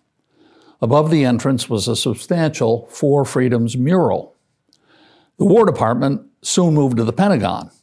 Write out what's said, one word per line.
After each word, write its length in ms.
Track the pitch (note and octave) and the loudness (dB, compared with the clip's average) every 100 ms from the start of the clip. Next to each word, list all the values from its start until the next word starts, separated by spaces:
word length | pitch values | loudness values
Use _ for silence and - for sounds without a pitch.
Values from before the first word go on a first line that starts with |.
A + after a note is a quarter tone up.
| _ _ _ _ _ _ _ - | _ _ _ _ _ _ _ -4
Above 280 | A#2+ C#3+ D#3 | 2 2 4
the 140 | D#3+ | 2
entrance 460 | B2+ A#2+ C#3+ C3 - | 2 0 0 -2 -2
was 180 | A2 G#2 | -4 -2
a 80 | G#2+ | -4
substantial 920 | C3 G#2+ - F3 D#3 D3+ A#2 A2+ - | -4 -4 -4 -2 -2 0 -2 -2 -6
Four 360 | - D3 C#3+ | -4 0 2
Freedoms 540 | C3+ C3+ B2+ A#2 A#2 B2+ | 0 0 0 0 -2 -2
mural. 580 | C3 F#3 C3 F#2+ - _ _ _ _ _ _ _ _ _ _ - | 0 2 0 -2 -8 _ _ _ _ _ _ _ _ _ _ -2
The 80 | G3 | 2
War 200 | A3 G3+ | 4 4
Department 600 | B2 A2+ B2 C#3 A2+ - _ | 2 0 0 -2 -4 -8 _
soon 320 | - - F3 | -4 0 2
moved 240 | D3+ C3+ A#2 | 2 2 0
to 80 | A2+ | -2
the 80 | |
Pentagon, 580 | B2+ G3+ D3+ F#2+ F#2 F2+ _ | 0 0 0 -2 -6 -12 _